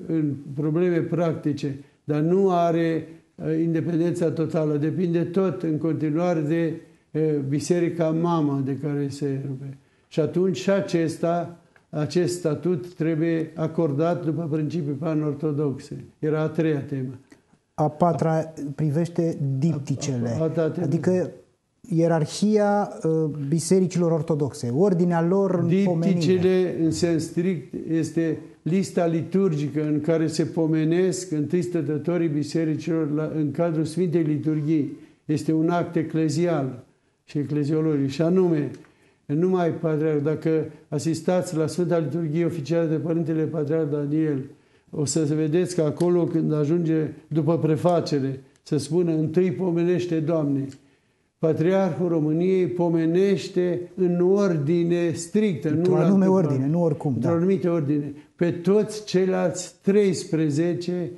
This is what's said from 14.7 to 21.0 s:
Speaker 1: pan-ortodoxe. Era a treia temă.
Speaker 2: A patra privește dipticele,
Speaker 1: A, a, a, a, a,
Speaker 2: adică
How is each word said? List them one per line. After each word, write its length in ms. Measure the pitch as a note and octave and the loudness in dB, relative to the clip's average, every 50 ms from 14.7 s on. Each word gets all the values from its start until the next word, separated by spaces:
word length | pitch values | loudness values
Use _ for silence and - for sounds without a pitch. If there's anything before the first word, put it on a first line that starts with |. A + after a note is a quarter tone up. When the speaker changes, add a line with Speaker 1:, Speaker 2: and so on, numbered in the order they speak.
| C3+ F3 D3 C#3 C#3+ | -4 -4 -4 -4 -6
Speaker 1:
pan-ortodoxe. 1120 | B2 E3 E3 D#3 D3+ D3+ D3+ C#3 C#3+ E3 D#3 D3 C#3 D#3 C#3 B2 C#3 - - C#3+ C3+ - - - - | -4 -4 -2 -2 -2 -2 -2 -4 -2 -2 -2 -2 0 -2 -2 -2 -4 -8 -12 -14 -14 -14 -16 -14 -6
Era 220 | - D#3 D3+ D#3 | -2 -2 0 0
a 80 | D#3 D3+ | 0 -2
treia 320 | D#3 E3+ D#3+ D#3+ D3+ C#3 | 0 0 0 2 0 0
temă. 380 | A#2+ - C#3+ C3+ C3 B2+ B2+ - - _ - _ _ _ _ _ _ _ _ | -2 -6 -6 -6 -6 -8 -10 -12 -18 _ -20 _ _ _ _ _ _ _ _
Speaker 2:
A 140 | - D#3 D3 | -2 -2 -2
patra 640 | - - F3+ F3 D#3+ C3+ E3 D#3+ D#3+ D#3+ D#3 - - - - D3 C#3 | 2 2 2 2 4 2 2 2 2 0 -2 -4 -8 -10 -10 -10 -6
privește 640 | - D#3 D#3 C3+ E3 E3+ E3 E3+ - E3 E3 - - C#3 C3+ C3+ C3 | -2 -2 0 0 0 -2 -2 -2 -2 -2 -2 -2 -2 -4 -2 -2 0
dipticele, 680 | C#3 E3+ D3+ D3 C3 - C#3 - - D3+ C3 A#2+ A#2 A#2+ - D3+ | 0 0 0 0 -2 -4 -4 -4 -2 -4 -2 -2 -2 -2 -2 0
Speaker 1:
A, 40 | D#3+ | -2
a, 100 | D#3+ D#3+ | -2 0
a, 40 | E3+ | 0
a, 20 | D#3+ | 0
a, 200 | D#3 D#3 F3 F3 | 0 0 -2 -2
Speaker 2:
adică 480 | C3+ D#3+ E3 | 0 0 0